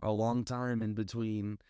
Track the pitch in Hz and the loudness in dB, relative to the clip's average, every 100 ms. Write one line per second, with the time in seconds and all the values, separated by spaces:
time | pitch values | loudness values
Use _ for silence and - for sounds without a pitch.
0 | 107 107 113 120 117 123 123 120 110 107 | 0 2 2 2 0 -2 0 0 0 0
1 | 104 117 113 107 104 104 | -2 -2 -2 -2 -2 -6